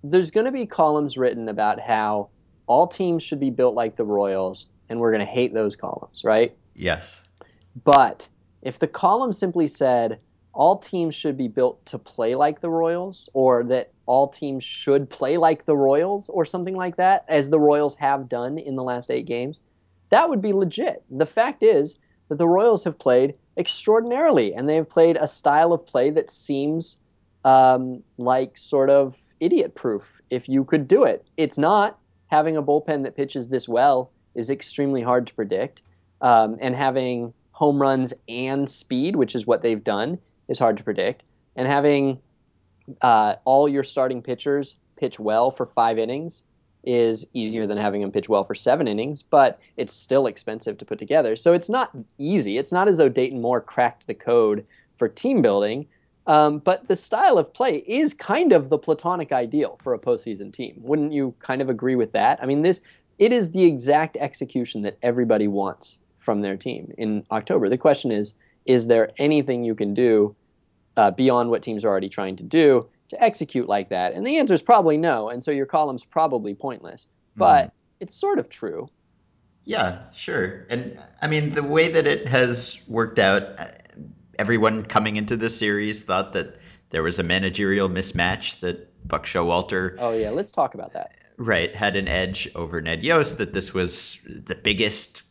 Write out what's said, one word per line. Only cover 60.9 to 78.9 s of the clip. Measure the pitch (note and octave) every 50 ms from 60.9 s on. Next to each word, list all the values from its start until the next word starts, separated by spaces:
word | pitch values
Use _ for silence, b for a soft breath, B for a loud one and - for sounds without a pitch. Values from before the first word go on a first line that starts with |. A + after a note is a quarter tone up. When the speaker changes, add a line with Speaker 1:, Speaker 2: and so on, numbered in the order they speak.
| D3 D3+ D3 D3+ D3+
Speaker 1:
you | C#3+ C#3 C3 A#2+ _
kind | - - C3 C3
of | C#3 C3
agree | B2+ A2 B2 C3 C3
with | B2 A2+ A2 -
that? | G#2+ G#2 A#2+ - -
I | - C3
mean, | C#3 C#3+ D#3
this, | F3+ F#3 - b b b b b b _ _
it | G3 A#3
is | B3 A#3+ G3+ E3
the | E3 F#3+ F#3
exact | E3+ D3+ C3 A#2+ C3+ D3 D3+ D#3+ D#3 _ -
execution | C#3+ C#3 - - C#3 B2 - C3 A#2+ A#2 - A2+
that | G#2 G2+ - _
everybody | - A#2+ A#2+ B2 B2 A2+ A2+ G#2+ G#2+ G#2
wants | G2 G2+ G2 G2 - _ - - - - _ _ _ _
from | _ - A2 G#2
their | G#2 G2 G2 G2
team | - B2+ B2 - - - - -
in | A2+ G#2+ G#2+ G#2 - _
October. | - A2 G#2 - F3+ - A2 G2
The | A#2+ B2+
question | - D#3+ C#3+ - - C3
is, | A2 G#2 G#2 G#2 - _ _ _ _ _ _
is | - B2+ B2 A2+ A#2
there | A#2+ A2+ A2 - - -
anything | C#3 D3 D#3 D3+ C3+ C3 B2+ A#2+ A#2+
you | A#2 A2
can | A2 A2+ G#2 G2+
do, | G#2+ B2+ A#2+ A2+ G#2+ G#2 G#2 G#2 _ _ _ _ _ _ _ _ _ _ _ _ -
uh, | G#2+ G2+
beyond | F#2 F2+ C3 C3 B2 A#2+ A#2+ A#2
what | A#2 G#2+
teams | - - A2+ G#2 G#2
are | A2
already | G2 F#2+ G2 G2
trying | - - G2+ F#2+ F#2+ F2+
to | F2+
do | F2 - D#3+ D#3+ D3 C3+ A#2+ A2+ - _ _ _ _
to | - -
execute | - A3+ G#3+ - - - - C3 A#2+ -
like | G#2 G2+ F#2+ -
that? | G2 F2+ F2+ F2+ -
And | - G#3
the | B3 D4 D#4+
answer | C#4 A3+ A#3+
is | A#3+
probably | - - A#3+ A3 F3+ D#3+ D3+
no. | D3+ E3 E3+ C#3 A2+ G#2+ A2
And | A#2+ A#2+ B2
so | -
your | D3 C#3 C3+
column's | C3+ - D#3+ D3+ C#3+ C3 B2 -
probably | _ _ D#3+ D#3+ D#3 C3 A#2+ G#2+ G#2 G2+
pointless, | G2+ - C3+ B2 - - E2 - - - _ _ _ _ _ _
but | G#3+ F#3+ F3 D#3+ C#3+ C3
Speaker 2:
Mm-hmm. | - _ _ _ _ _ _
Speaker 1:
it's | F#3+ F3+ -
sort | - - G4 G4+ -
of | - -
true. | - - - G2+ D#2 E2 B2 C#3+